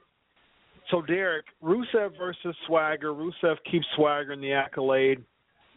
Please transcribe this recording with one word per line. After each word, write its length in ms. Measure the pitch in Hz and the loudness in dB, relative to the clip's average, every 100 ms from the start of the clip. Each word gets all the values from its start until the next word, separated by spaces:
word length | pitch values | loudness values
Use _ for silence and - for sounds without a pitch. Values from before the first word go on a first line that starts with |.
| _ _ _ _ _ _ _ _ - | _ _ _ _ _ _ _ _ -4
so 100 | 175 | -2
Derek, 420 | 151 180 190 156 - _ | 0 0 0 -4 -6 _
Rusev 560 | 160 226 233 226 202 156 | 0 0 0 0 -2 -4
versus 360 | 180 170 175 160 - | -10 -8 -10 -10 0
Swagger. 480 | 160 156 151 151 | 2 2 -2 -4
Rusev 400 | 147 165 - 170 151 - | -6 -8 0 0 0 0
keeps 160 | 170 135 | -2 0
Swagger 380 | - 151 147 139 | 2 2 2 -4
in 80 | 139 | -8
the 120 | 139 | -2
accolade. 720 | 139 135 - 135 135 135 135 120 _ _ _ _ | 0 -2 -2 2 4 4 2 -4 _ _ _ _